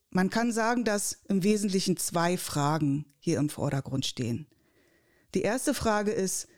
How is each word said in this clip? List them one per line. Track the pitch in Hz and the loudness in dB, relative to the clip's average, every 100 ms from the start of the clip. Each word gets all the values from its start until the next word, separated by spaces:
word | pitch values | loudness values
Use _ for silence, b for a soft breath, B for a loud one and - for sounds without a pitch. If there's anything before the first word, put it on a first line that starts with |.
| _ | _
Man | 185 190 | 0 2
kann | 226 240 | 2 0
sagen, | 220 226 247 | 0 0 2
dass | 226 208 - - - | 0 0 -2 -8 -2
im | 196 | 0
Wesentlichen | 196 214 202 190 190 170 | 2 2 2 0 0 -2
zwei | - 170 170 180 | 0 0 2 0
Fragen | - 147 143 156 147 143 - _ | -2 0 0 2 2 0 -4 _
hier | 170 151 | -2 0
im | 147 | 0
Vordergrund | - 139 139 - 131 | -2 -2 -2 -4 -4
stehen. | - - 117 117 151 b b b b b b b b | -4 -4 -4 -4 -8 b b b b b b b b
Die | 190 | -2
erste | 196 254 302 | 0 0 0
Frage | 240 226 208 208 | 0 0 2 0
ist, | 202 190 - - | 0 -2 -4 -8